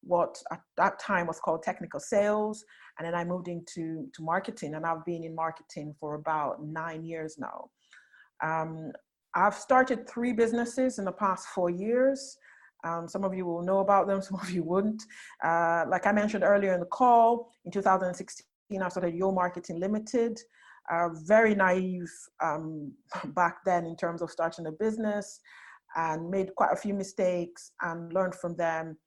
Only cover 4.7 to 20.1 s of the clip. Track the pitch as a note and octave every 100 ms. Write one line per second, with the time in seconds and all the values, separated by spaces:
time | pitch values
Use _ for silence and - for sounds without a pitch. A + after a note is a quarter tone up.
4.7 | D#3 E3 D#3+ D#3+ E3+ E3 D#3+ D#3+ D#3+ -
5.7 | - D3 D3 D3+ D3+ D3+ D#3 C#3+ - D3+
6.7 | D#3+ E3 D#3+ E3 E3 D#3 D#3 C3 - -
7.7 | _ _ - _ _ _ _ D#3 D#3+ D#3+
8.7 | D#3+ D#3+ - _ _ _ F3 G3+ G3+ -
9.7 | C4 C4 A#3 - - A#3+ A3+ A3+ A#3 A#3
10.7 | - C4 B3 F#3+ F3+ G3+ F#3 - - F3
11.7 | F3 G#3 B3 C4 C4+ - - - - -
12.7 | _ E3 E3+ E3+ F#3+ G3 F#3 F3 E3+ F3
13.7 | G3 F#3+ G3 G3 G3 F#3+ F#3 F3+ F3+ D#3+
14.7 | F3+ G#3+ A3 - - - - E3 E3+ E3
15.7 | E3+ E3 F3+ G3+ G#3 G#3+ G#3+ G3+ G3+ G3
16.7 | F3+ F3 - B3 A#3 A3+ A#3+ A#3 _ -
17.7 | G3+ G3 F#3+ F#3 F3+ G3 - - _ _
18.7 | G3 F#3 F3+ F3 E3+ F#3+ F#3 F3+ F3+ -
19.7 | E3+ F#3 G#3+ G#3+